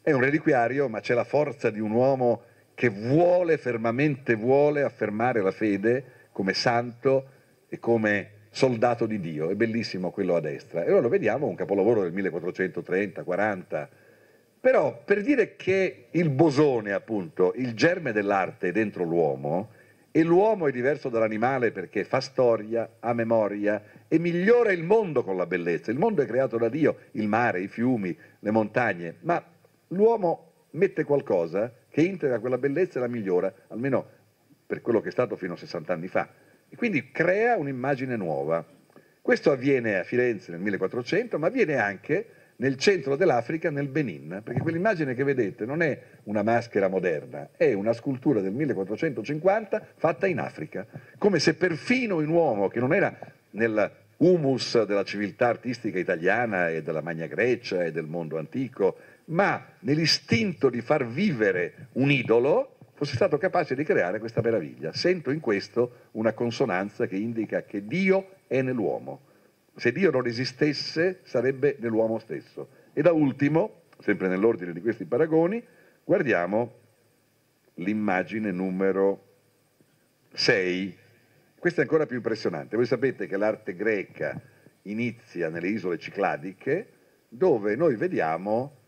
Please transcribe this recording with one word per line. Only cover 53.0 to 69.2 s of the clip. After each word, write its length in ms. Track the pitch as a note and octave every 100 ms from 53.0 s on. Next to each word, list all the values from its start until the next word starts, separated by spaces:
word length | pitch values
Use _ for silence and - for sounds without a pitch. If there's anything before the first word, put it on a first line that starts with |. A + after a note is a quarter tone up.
| C#3 - - _ _
nel 380 | G2 A2+ G#2+ G2 - _ _
humus 680 | E3 F3 C#3 B2 - B2
della 220 | G2+ G2+ F#2+
civiltà 420 | G2+ G#2 - A#2+
artistica 520 | A2 B2 B2 A2 -
italiana 680 | - F2 F2+ A2 A#2+ F#2+ E2+
e 160 | D#2+
della 160 | D#2 D#2+
Magna 280 | D#2 E2 D#2+
Grecia 580 | E2 A#2+ A#2 - F2+ E2+
e 80 |
del 140 | E2 D#2
mondo 300 | E2+ D#2+ D#2+
antico, 600 | D2+ B2+ C3 - F#2 - - - -
ma 380 | D#3+ G3 B2+ - _
nell'istinto 920 | A2+ D3+ D#3+ - - A#3 G#3+ D#3+ C3+
di 120 | A#2+
far 260 | A2+ D3+ A#2+
vivere 800 | B2 G#3 B2+ G#2 F2+ E2 - -
un 180 | A2+ C#3
idolo, 640 | C#3 G#2+ A#2 C3 G#3+ C#4 _ -
fosse 220 | - D3 -
stato 220 | G3 -
capace 360 | F#3 F3+ D#3+
di 120 | C3 D#3
creare 340 | D#3+ F2 G#2
questa 220 | A2+ -
meraviglia. 500 | A#2 A2 D2+ B1 D2+
Sento 400 | - E3+ F#3 B2+
in 80 | D3+
questo 680 | B2 G2 - A#2 A#2+ - _
una 220 | A2+ A2
consonanza 720 | A2+ A#2+ A2+ C3 F2+ G2+ - A#2
che 80 | F#2+
indica 480 | A2+ A2+ G#2 G2+
che 220 | - G2+ G#2
Dio 460 | D#3+ F#3+ F#3+ F#3+ - _
è 140 | C3
nell'uomo. 640 | C3 B2+ F2 A#1 B1+ C#2